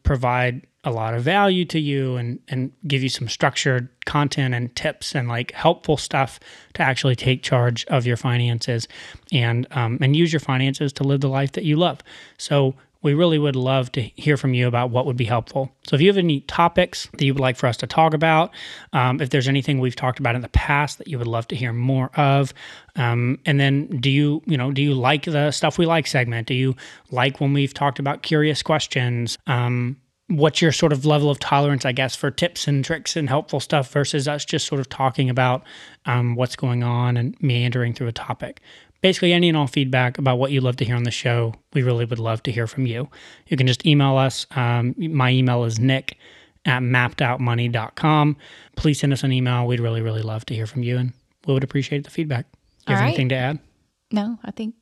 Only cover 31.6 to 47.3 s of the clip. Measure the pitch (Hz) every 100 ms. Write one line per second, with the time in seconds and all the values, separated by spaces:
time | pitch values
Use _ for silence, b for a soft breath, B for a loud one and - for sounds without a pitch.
31.6 | 143 139 135 123 131 - 147 - 175 -
32.6 | - 143 131 165 - - 143 139 156 143
33.6 | - 160 127 143 139 156 135 147 - 156
34.6 | - 143 127 - 131 127 131 123 127 127
35.6 | B B B B - 123 120 120 127 -
36.6 | 131 120 120 120 123 120 120 - 147 120
37.6 | 123 123 120 117 120 113 - 123 131 -
38.6 | B B B _ 190 180 180 175 175 160
39.6 | 139 - 135 131 127 123 135 123 135 139
40.6 | 127 123 104 120 120 - 123 120 113 110
41.6 | _ 143 127 120 117 113 113 113 - 113
42.6 | 113 - 127 113 135 B B B _ 147
43.6 | 131 123 175 147 139 135 135 - - -
44.6 | 123 120 120 - 160 156 127 127 127 120
45.6 | 117 110 131 131 - - B B B B
46.6 | - 127 127 127 123 - 131